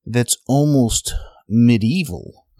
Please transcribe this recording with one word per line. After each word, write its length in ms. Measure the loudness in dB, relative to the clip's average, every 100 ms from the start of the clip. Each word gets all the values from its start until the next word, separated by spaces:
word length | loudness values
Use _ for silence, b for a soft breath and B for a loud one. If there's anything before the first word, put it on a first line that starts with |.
that's 320 | -4 -2 -2 -4 -2
almost 640 | 0 2 2 2 -2 -6 -8 B B _
medieval 960 | 2 4 4 0 -2 -4 -10 -14 -20 _